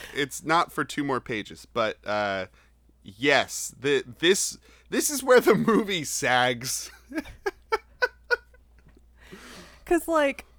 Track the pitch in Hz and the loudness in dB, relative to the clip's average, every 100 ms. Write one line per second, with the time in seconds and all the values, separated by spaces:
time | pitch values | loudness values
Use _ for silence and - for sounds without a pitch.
0 | - - 139 - 147 165 - - 139 - | -10 -6 -6 -6 -2 0 0 -4 -6 -4
1 | 143 123 - 110 95 82 - 120 107 - | -4 -4 -4 -8 -8 -14 -10 -2 -2 -2
2 | - 104 104 95 92 _ _ _ _ _ | -4 -2 -2 -2 -6 _ _ _ _ _
3 | - 98 139 135 95 - - - 135 139 | -20 -4 2 2 2 -6 -10 -6 -2 0
4 | 127 113 170 196 - - _ - - 226 | -2 -2 2 2 0 -6 _ -20 -6 -4
5 | - 285 262 254 294 196 - 208 208 180 | -2 -4 6 6 8 4 4 2 2 -4
6 | 139 - 131 123 127 120 127 - - - | -4 -2 2 4 4 0 -6 -8 -8 -18
7 | - 302 - - 403 - - 440 - - | -10 -10 -10 -8 -8 -8 -6 -6 -6 -4
8 | 494 - - 480 - - _ - - - | -4 -4 -6 -6 -6 -20 _ -20 -20 -20
9 | - _ - - - - - - - 349 | -20 _ -20 -20 -20 -20 -20 -14 0 0
10 | 320 320 285 269 - | 2 2 2 0 -12